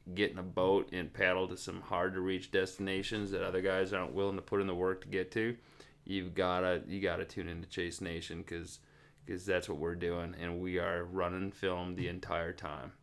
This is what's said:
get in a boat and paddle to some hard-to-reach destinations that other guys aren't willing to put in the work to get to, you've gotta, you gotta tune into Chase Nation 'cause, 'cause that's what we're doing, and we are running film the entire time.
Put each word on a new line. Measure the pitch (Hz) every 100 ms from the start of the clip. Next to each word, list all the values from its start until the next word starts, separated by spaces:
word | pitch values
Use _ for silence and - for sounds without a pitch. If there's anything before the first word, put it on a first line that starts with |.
| -
get | 90 101
in | 92
a |
boat | 90 90 92 98 -
and | 90 80
paddle | - 92 92 92
to | 90
some | - 92
hard-to-reach | 95 92 92 95 92 92 -
destinations | 95 95 - 98 95 98 110 101
that | 95
other | 92 92
guys | 95 92 95
aren't | 98 85
willing | 76 98 98
to |
put | - 101
in | 95
the | 87
work | 92 95
to | -
get | 95 92
to, | 113 110 120 - - - - -
you've | 95 90 87
gotta, | 90 90 92 87 -
you | 98
gotta | 92 85 90
tune | - 85
into | 85 85
Chase | - 87 -
Nation | 92 82 80 85
'cause, | 80 85 85 - - - - - -
'cause | 92 95
that's | 90 87
what | 78
we're | 82 87
doing, | 87 87 85 85
and | 85 87
we | 92 90
are | 87 87
running | 87 92 87 92 98
film | - 98 90 90 90
the | 87
entire | 87 - 85 85
time. | - 82 73 62 -